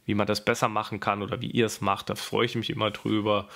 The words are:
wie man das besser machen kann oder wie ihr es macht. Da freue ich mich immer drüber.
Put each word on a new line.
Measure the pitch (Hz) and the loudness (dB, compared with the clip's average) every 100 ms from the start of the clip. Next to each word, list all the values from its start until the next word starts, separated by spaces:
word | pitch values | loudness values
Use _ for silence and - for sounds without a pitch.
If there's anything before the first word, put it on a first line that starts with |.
| - | -2
wie | 104 | 2
man | 104 | 2
das | 104 | 2
besser | - 117 123 | 2 2 2
machen | 107 107 104 | 0 -2 -2
kann | - 104 | -2 -2
oder | 98 - | -2 -4
wie | 120 | -2
ihr | 117 110 | 2 2
es | - | 2
macht. | 98 98 - | 0 0 -2
Da | 101 | -6
freue | - 107 117 | -2 0 2
ich | 117 | 0
mich | 110 | -4
immer | 110 107 | -2 -2
drüber. | - 110 107 104 104 - | -2 0 0 2 0 0